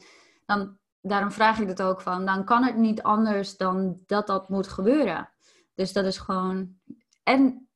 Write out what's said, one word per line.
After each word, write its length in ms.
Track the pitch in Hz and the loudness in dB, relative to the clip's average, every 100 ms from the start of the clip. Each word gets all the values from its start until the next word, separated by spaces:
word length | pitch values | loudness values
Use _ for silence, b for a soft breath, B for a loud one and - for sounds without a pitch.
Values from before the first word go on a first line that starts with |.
| B B B B - | B B B B -4
dan, 320 | 208 196 - _ _ | -4 -4 -12 _ _
daarom 300 | 196 202 202 | -4 -2 -2
vraag 280 | 196 220 220 | 2 2 2
ik 80 | 196 | -2
het 140 | 185 | -2
ook 200 | 190 185 | -2 -2
van, 240 | - 180 190 | -4 -4 -2
dan 200 | 190 196 | -2 2
kan 180 | 240 | 2
het 120 | 254 220 | 2 2
niet 240 | 226 214 | 2 2
anders 560 | - 214 220 202 196 - | 0 2 2 0 -4 -4
dan 420 | 190 190 190 175 - | -2 0 -2 -4 -2
dat 220 | 208 208 | -2 0
dat 220 | 190 - | -4 -2
moet 180 | 196 190 | -4 -4
gebeuren. 600 | - 190 302 233 160 - _ b b b - | 0 2 4 2 -2 -8 _ b b b -6
Dus 180 | 190 | -2
dat 120 | 196 190 | 0 -2
is 120 | 185 | -4
gewoon, 600 | - 190 185 190 185 - - - _ _ | -6 -4 -2 -4 -8 -14 -20 -20 _ _
en 460 | - 262 269 - - | 2 4 4 2 -14